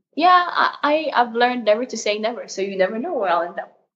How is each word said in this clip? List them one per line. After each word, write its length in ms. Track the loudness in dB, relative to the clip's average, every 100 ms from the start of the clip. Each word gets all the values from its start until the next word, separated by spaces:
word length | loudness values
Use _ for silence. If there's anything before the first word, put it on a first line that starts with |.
| _ 0
yeah, 280 | 4 4 2
I, 240 | 0 0 0
I, 280 | 0 0 0 0
I've 100 | 0
learned 320 | 2 0 2
never 200 | 2 2 0
to 100 | -4
say 220 | -4 -2
never, 300 | -2 -6 -8
so 120 | -6
you 160 | -4 0
never 220 | 0 -2
know 160 | -4
where 160 | -2 0
I'll 120 | 0
end 160 | -2 -8
up. 120 | -12 _ _